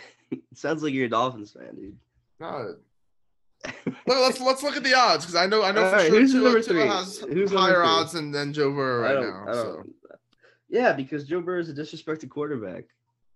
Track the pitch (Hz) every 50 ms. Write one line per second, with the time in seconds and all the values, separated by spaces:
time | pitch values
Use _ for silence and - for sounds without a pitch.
0 | - - _ _ _ _ 131 - - _ - - - 143 160 151 151 151 135 135
1 | 127 113 117 113 123 127 120 107 104 101 _ - - - - - - - - 120
2 | _ _ _ _ _ _ _ _ 160 170 165 139 113 101 107 - _ _ _ _
3 | _ _ _ _ _ _ _ _ _ _ _ _ - - - - - - - -
4 | - - 254 269 254 254 254 247 254 262 262 262 285 285 277 294 254 269 254 262
5 | 247 208 165 147 165 170 170 170 180 196 214 220 202 190 202 214 185 185 196 208
6 | 175 156 190 220 269 269 262 254 262 247 240 226 233 - 180 165 143 - 202 185
7 | 185 190 - - - - - 180 202 196 196 190 185 190 185 175 170 165 160 165
8 | 160 151 170 165 151 147 143 143 143 143 147 151 143 139 143 143 135 131 123 120
9 | 117 139 139 135 120 104 92 95 104 - 117 120 110 95 82 78 - - - _
10 | - - - - _ _ _ _ _ _ _ _ _ _ - 226 247 214 156 135
11 | 131 135 156 143 147 139 170 180 165 175 185 175 170 160 139 143 151 - - 156
12 | - 156 156 156 - 131 - 143 147 147 147 117 104 92 90 90 90 - _ _
13 | _ _ _ _ _ _ _